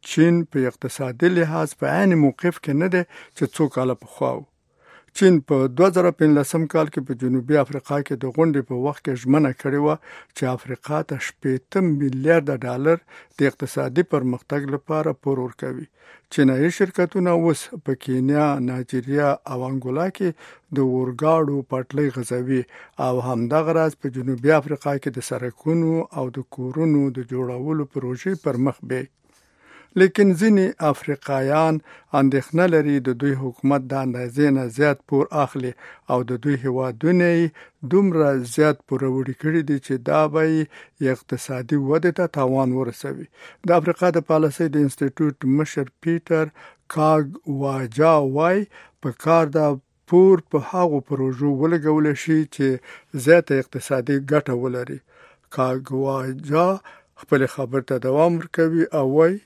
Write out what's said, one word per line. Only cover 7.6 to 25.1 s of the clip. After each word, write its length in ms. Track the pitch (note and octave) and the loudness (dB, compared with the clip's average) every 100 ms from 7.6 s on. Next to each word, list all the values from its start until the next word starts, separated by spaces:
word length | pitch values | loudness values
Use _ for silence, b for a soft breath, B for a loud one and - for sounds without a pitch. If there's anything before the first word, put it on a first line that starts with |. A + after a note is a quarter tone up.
افریقا 340 | C3 C#3 - C#3+ | 0 -4 -6 -6
کې 180 | C#3 C3 | -4 -6
د 80 | C3 B2+ | -6 0
غونډې 320 | E3 C#3+ A#2+ | 2 0 -4
په 80 | B2 | -4
وخت 160 | C#3 C#3+ | -4 -6
کې 160 | - B2 | -8 -6
ژمنه 260 | B2 D3+ C#3+ B2+ | 2 2 2 0
کړې 220 | C#3 C#3+ D3 | -4 0 0
وه 100 | D3+ B B B - | -2 B B B -6
چې 80 | C3 | -4
افریقا 480 | B2+ - B2 - D3+ D#3+ | -4 -8 -12 -6 -6 -4
ته 140 | C#3 - | -8 -10
شپېته 560 | - C#3 C3 _ G3 F#3 | -6 -4 -4 _ -2 0
میلیارده 680 | D3 C#3 C3 C#3+ E3 C#3+ C3 | 0 -2 -2 2 2 2 -6
ډالر 320 | B2 B2 D3 E3 _ B B - | -6 -2 0 0 _ B B 0
د 80 | C#3 | 0
اقتصادي 560 | - C3+ - C3+ B2+ F3 | 0 -8 -6 -2 -2 0
پرمختګ 580 | D3 B2+ B2 _ C#3+ C#3+ C#3 | 0 -2 -6 _ -6 -4 -8
لپاره 380 | - D#3 D#3 C#3 C#3+ | -4 -4 -2 -4 -4
پور 160 | C3+ | -4
ورکوي. 420 | B2+ - C3+ C3 D3+ b b b b | -6 -8 -10 -10 -14 b b b b
چینایي 400 | - C3+ C3 D#3+ - | 2 2 4 0 0
شرکتونه 560 | F#3+ - F3+ G3 F3 E3+ | -2 0 -2 0 0 2
اوس 320 | E3 D3 - G#3 | 2 -2 -6 -12
په 160 | - C3 - | -8 -8 -4
کینیا، 400 | B2+ C3 D3 D3 C#3+ B2 | -2 0 2 0 0 -4
نایجیریا 600 | B2+ B2 B2+ B2 C#3+ D3 C#3 - | -6 -6 -6 -2 0 0 0 -6
او 80 | B2+ C3 | -8 -6
انګولا 400 | C3+ B2+ C3+ F#3 - | -6 -4 -4 -4 -2
کې 120 | F#3 D#3 B B _ C#3+ | -4 -4 B B _ -2
د 20 | C3 | 0
اورګاډو 680 | B2+ B2+ B2 D3+ D#3+ D3+ C#3+ C3 | 0 -2 -2 2 2 2 -2 -4
پټلۍ 380 | C3 B2+ C#3 D3 B2+ | -6 -4 -2 -2 -4
غځوي 460 | A#2 B2 B2 C3 B2 B B - C3 | -4 -4 0 -2 -2 B B -6 -2
او 80 | B2+ B2 | -2 -2
همدغه 500 | A#2+ A#2 D3+ D#3+ D#3+ | -4 0 0 2 2
راز 220 | D#3+ - | 0 -2
په 140 | C#3+ B2+ | -10 -6
جنوبي 400 | B2+ B2 C3+ D#3 | -6 -2 2 2
افریقا 400 | C#3+ D3 D3 C#3+ | 2 -6 -4 -4
کې 100 | C#3+ | -4